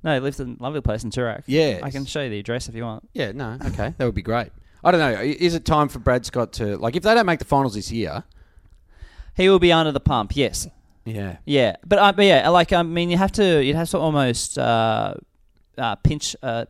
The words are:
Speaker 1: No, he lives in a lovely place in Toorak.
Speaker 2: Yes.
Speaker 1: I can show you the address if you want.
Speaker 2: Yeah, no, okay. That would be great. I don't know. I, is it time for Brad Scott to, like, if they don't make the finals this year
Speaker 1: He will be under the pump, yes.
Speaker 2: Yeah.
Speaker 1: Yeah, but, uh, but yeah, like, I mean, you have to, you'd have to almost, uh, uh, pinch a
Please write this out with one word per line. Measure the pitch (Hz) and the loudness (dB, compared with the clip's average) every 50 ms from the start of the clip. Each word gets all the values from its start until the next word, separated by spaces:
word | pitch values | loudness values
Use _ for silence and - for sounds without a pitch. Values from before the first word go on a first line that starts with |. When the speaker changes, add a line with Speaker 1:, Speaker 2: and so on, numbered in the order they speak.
| - | -2
Speaker 1:
No, | 165 151 | -2 -2
he | 131 | -2
lives | 131 143 135 - | -2 -4 -6 -6
in | 135 123 120 - | -10 -12 -10 -10
a | 120 | -10
lovely | 131 151 151 | -8 -8 -4
place | 120 - 107 110 117 | -4 -2 -4 -2 -4
in | 113 | -6
Toorak. | 101 127 123 117 107 - - | -4 -4 -4 -4 -4 -8 -6
Speaker 2:
Yes. | - 131 156 160 147 110 90 - | -2 2 2 2 2 0 -4 -6
Speaker 1:
I | 139 | -8
can | 135 139 139 | -8 -8 -10
show | 135 - 156 143 | -8 -6 -6 -6
you | 127 | -6
the | 107 104 | -6 -8
address | 101 - 117 127 - - | -6 -6 -6 -6 -6 -10
if | 113 | -12
you | 113 117 | -10 -10
want. | 117 110 - - _ _ | -10 -10 -12 -16 _ _
Speaker 2:
Yeah, | 240 143 104 101 | -6 -6 -6 -6
no, | 135 135 113 113 135 - | -8 -8 -8 -10 -8 -8
okay. | - - - 104 120 165 - | -6 -4 -4 -6 -6 -4 -2
That | 135 | -4
would | 120 104 | -2 -2
be | 90 87 | -4 -4
great. | 101 113 120 113 - - - - _ _ - - | -2 -4 -4 -4 -6 -12 -20 -20 _ _ -2 0
I | 170 185 | 2 4
don't | 170 | 4
know. | 156 135 113 98 | 2 2 0 0
I, | 107 | -2
is | 143 147 - 175 175 170 | -4 -2 0 0 0 0
it | 165 - | 0 -2
time | - 160 151 147 139 | 0 2 2 2 0
for | - 131 | -2 -4
Brad | 110 135 123 127 113 | 0 0 0 0 -2
Scott | - - 127 117 104 - | -4 -4 -4 -4 -4 -4
to, | - 120 104 101 87 | -6 -4 -4 -4 -4
like, | - 117 123 | -4 -4 -4
if | 180 165 | 0 2
they | 214 226 | 4 4
don't | 233 220 | 4 4
make | 180 165 - | 2 0 -2
the | - | -2
finals | - 143 139 139 127 98 | 0 0 2 2 0 -4
this | 104 98 - | -6 -10 -8
year | 117 113 104 80 73 101 - _ _ - - _ _ - _ - - _ _ _ _ - - - _ - - - - | -6 -6 -6 -6 -6 -10 -12 _ _ -20 -20 _ _ -20 _ -20 -20 _ _ _ _ -20 -20 -20 _ -20 -20 -12 -2
Speaker 1:
He | - 185 190 | 2 4 6
will | 196 185 | 6 8
be | 170 175 170 | 6 6 6
under | 165 160 156 143 | 6 4 2 0
the | 139 | 2
pump, | - - 147 120 104 98 - | 2 2 2 2 -2 -2 0
yes. | 139 135 107 - - - - - _ _ _ _ _ _ | 0 0 0 0 -6 -10 -10 -14 _ _ _ _ _ _
Speaker 2:
Yeah. | 113 110 104 101 95 85 - - | -10 -8 -6 -6 -8 -10 -12 -6
Speaker 1:
Yeah, | - 143 139 123 107 87 - - | 0 2 2 2 2 0 -4 -2
but, | 170 202 202 | 0 4 4
uh, | 202 202 196 | 4 4 4
but | 180 202 | 4 6
yeah, | 196 170 135 - 147 | 6 6 6 6 4
like, | 175 180 170 - 196 | 4 4 4 4 2
I | 175 170 | 0 0
mean, | 165 165 170 175 175 | 0 -2 -4 -2 0
you | 175 175 | 2 2
have | 190 196 - | 2 0 2
to, | - 208 190 170 151 135 | 0 2 4 4 2 2
you'd | 135 143 | 2 0
have | 160 170 160 | -2 -2 -2
to | - 175 | -2 -2
almost, | 156 160 151 143 139 127 117 - - - - 143 | 0 0 2 2 2 0 0 -2 -6 -8 -6 -4
uh, | 127 117 117 113 113 113 107 110 107 98 - - - _ _ _ _ _ _ _ _ _ _ - | -2 0 2 2 2 0 0 0 -2 -4 -6 -10 -16 _ _ _ _ _ _ _ _ _ _ -8
uh, | 131 117 101 | -6 -6 -6
pinch | - _ 139 151 147 - - - - - | 0 _ 0 0 0 -6 -8 -10 -8 -8
a | 131 117 117 113 | -6 -6 -6 -6